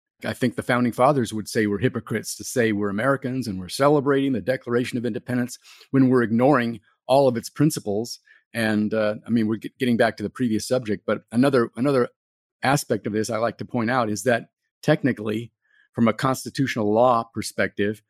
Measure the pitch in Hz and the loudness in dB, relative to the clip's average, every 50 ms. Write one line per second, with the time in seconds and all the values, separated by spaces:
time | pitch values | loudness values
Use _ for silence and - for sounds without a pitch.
0 | _ _ _ _ 123 110 110 - 127 120 - - 101 - 123 123 123 120 104 - | _ _ _ _ -8 -8 -4 -2 -2 -2 -2 -4 -2 -2 0 0 0 -2 2 2
1 | 123 143 151 135 113 - 110 107 95 - - 120 107 104 101 92 113 131 - 117 | 4 4 4 2 -2 -2 -4 -8 -8 -4 -2 -2 0 0 0 0 -2 -2 -2 -4
2 | - - 113 104 - - - - 101 - - 127 113 110 104 101 104 101 98 104 | -6 -6 -6 -6 -6 -8 -12 -12 -12 -6 -2 0 0 0 0 0 -2 -2 -2 -2
3 | 120 139 139 131 - 127 127 131 113 113 95 92 92 87 - - 139 147 151 143 | 0 0 0 -2 -4 -6 -6 -6 -6 -6 -8 -8 -10 -8 -2 2 2 4 4 4
4 | 127 143 139 139 139 139 127 104 87 127 131 - - 117 120 123 123 113 - 120 | 2 2 2 2 0 0 -2 -2 -2 -4 -4 -4 -4 -2 -2 -2 -2 -2 -4 -4
5 | 117 120 107 - - - 123 123 123 120 - - _ - - - - _ 135 135 | -4 -4 -6 -6 -6 -4 -4 -4 -4 -4 -8 -14 _ -20 -20 -20 -8 _ 2 4
6 | 135 127 127 123 117 104 113 113 127 143 147 123 117 117 113 104 - _ _ _ | 4 6 4 4 2 2 2 4 4 6 4 4 2 -2 -6 -10 -14 _ _ _
7 | _ - 131 143 139 131 117 113 - - - - 147 160 - 156 - 104 98 104 | _ 2 4 4 4 4 2 0 -4 -6 0 0 2 2 0 -2 -4 -4 -4 -4
8 | 120 - - - _ _ _ _ _ _ - 113 110 110 107 107 107 101 107 110 | -6 -8 -10 -16 _ _ _ _ _ _ -4 -2 0 0 0 0 0 0 0 0
9 | 107 104 107 110 - 107 117 117 110 107 113 98 - - - - 127 123 117 104 | 0 0 -2 -4 -4 -2 0 0 2 0 -2 -4 -6 -10 -6 -2 0 0 2 4
10 | 117 110 - - 104 95 - - 127 117 107 101 - - 123 127 117 107 101 - | 2 2 2 -2 -6 -8 -4 -4 -2 0 0 -2 -2 -2 -2 -2 -2 -2 -4 -4
11 | - - 104 - - _ 110 120 135 139 131 123 117 113 - 113 127 147 139 127 | -2 -4 -4 -4 -6 _ 0 2 4 4 4 4 2 0 -2 -2 -2 0 2 2
12 | 120 - _ _ _ _ _ _ _ _ _ _ - 127 143 143 - - 120 98 | 0 -2 _ _ _ _ _ _ _ _ _ _ 0 0 0 0 0 -2 -4 -4
13 | - 117 101 110 107 - 113 110 117 113 - - 110 - - 120 110 113 127 127 | -4 -4 -4 -4 -2 -2 -2 -2 -2 -4 -4 -8 -10 -6 -4 -4 -2 -2 0 -2
14 | 117 107 107 98 - 131 117 120 - - _ _ _ _ _ _ - 151 151 - | -2 -2 -4 -2 0 0 0 0 -2 -8 _ _ _ _ _ _ 2 2 2 4
15 | - 127 123 - 110 110 107 113 117 - _ _ _ _ _ _ _ _ _ 123 | 2 0 -2 -2 -4 -4 -4 -4 -6 -10 _ _ _ _ _ _ _ _ _ 2
16 | 117 110 110 - 143 135 127 - - 117 - - 135 - - 120 104 104 107 113 | 2 2 2 2 0 -2 -2 -4 -6 -6 -4 -4 -4 -2 -2 -2 0 2 4 4
17 | 123 127 120 117 117 - - 107 101 - - - 101 95 - - 101 104 110 - | 4 4 4 2 -2 -4 -8 -10 -10 -6 -4 -2 -2 -2 -2 -2 -2 -2 -4 -6
18 | _ | _